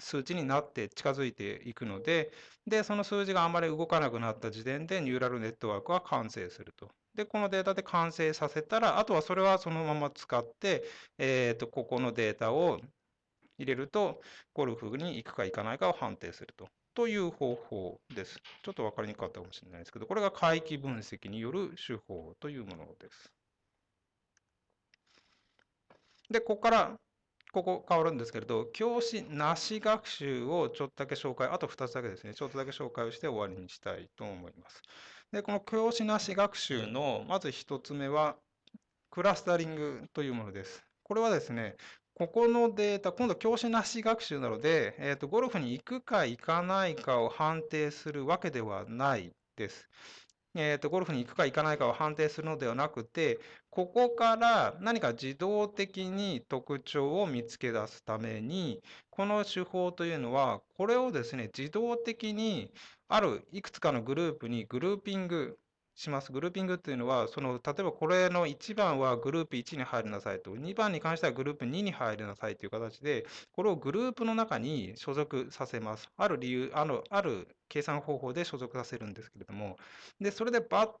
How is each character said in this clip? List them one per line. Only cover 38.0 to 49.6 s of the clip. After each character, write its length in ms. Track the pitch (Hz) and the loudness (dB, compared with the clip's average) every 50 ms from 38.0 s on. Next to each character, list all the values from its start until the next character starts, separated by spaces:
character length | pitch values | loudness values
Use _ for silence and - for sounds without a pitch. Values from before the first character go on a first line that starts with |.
| 139 135 | -2 2
は、 280 | 143 151 156 147 139 - _ _ _ _ _ _ _ - - _ _ _ _ _ | 4 4 4 4 2 -2 _ _ _ _ _ _ _ -20 -20 _ _ _ _ _
ク 120 | - 175 175 | -4 2 4
ラ 120 | 202 185 | 4 4
ス 80 | - - | 4 2
タ 140 | 180 175 | 2 2
リ 80 | 170 165 | 4 2
ン 100 | 160 160 | 0 -2
グ 280 | 151 151 147 139 120 - - - | -2 -2 -4 -4 -6 -10 -8 -4
と 100 | - 147 | -4 -2
い 60 | 135 | -2
う 60 | 127 | -2
も 100 | 117 110 | -4 -4
の 80 | 101 95 | -6 -8
で 120 | 101 95 | -8 -10
す。 200 | - - - - _ _ _ _ | -10 -12 -16 -18 _ _ _ _
こ 100 | - 202 | -2 0
れ 60 | 220 | 2
は 100 | 226 226 | 4 4
で 100 | 202 160 | 4 2
す 120 | - - 120 | 2 0 -4
ね、 240 | 117 113 104 92 - - - - - _ _ _ | -4 -4 -4 -6 -10 -16 -20 -20 -20 _ _ _
こ 140 | - 175 170 | -4 -4 0
こ 200 | - 226 233 233 | 4 6 6 8
の 260 | 233 240 233 233 208 | 8 6 6 4 4
デ 240 | 208 208 208 202 202 | 4 2 2 2 2
ー 20 | |
タ、 120 | 202 185 180 | 0 -2 0
今 140 | - 247 | 2 2
度 80 | 240 - | 2 2
教 220 | - - 220 233 | 2 2 2 2
師 120 | 226 247 233 | 2 2 2
な 160 | 226 226 208 | 2 2 2
し 180 | - - 233 214 | 0 -2 0 2
学 200 | 226 226 226 - | 2 2 2 0
習 160 | - 156 139 | -4 -4 -2
な 100 | 131 117 | 0 0
の 100 | 110 113 | 0 2
で、 360 | 117 156 165 156 120 101 - - | 4 4 6 6 4 2 0 -2
え 140 | 143 143 139 | -2 -2 0
ー 40 | |
と、 120 | 139 - 143 | 0 -2 0
ゴ 120 | 180 226 | 2 2
ル 80 | 254 247 | 2 2
フ 100 | - 185 | 0 0
に 140 | 139 120 120 | 0 0 -2
行 100 | 143 - | -4 -4
く 180 | - 247 262 | -6 -8 -8
か 260 | - - 233 202 160 | -4 0 2 4 4
行 120 | 123 120 120 | 2 0 -4
か 240 | - - 165 170 175 | 0 2 2 2 2
な 240 | 185 190 196 190 | 2 2 2 2
い 80 | 180 151 | 2 0
か 260 | - 117 - 127 120 | -2 0 2 4 4
を 80 | 113 113 | 4 4
判 340 | - - 156 156 160 160 156 156 | 2 2 0 2 2 0 -2 -2
定 220 | - 156 151 147 | 0 0 0 0
す 220 | 147 - - 156 147 | -2 -4 -8 -6 -6
る 140 | 143 135 | -4 0
わ 120 | 139 175 185 | 0 0 2
け 120 | - 175 | 0 -2
で 100 | 135 123 | -2 -2
は 240 | 113 110 101 95 95 - | -2 -2 -4 -4 -6 -6
な 280 | 110 120 135 139 135 | -4 0 2 2 2
い 160 | 107 90 87 - _ _ _ _ | 0 -2 -6 -12 _ _ _ _
で 120 | - | -6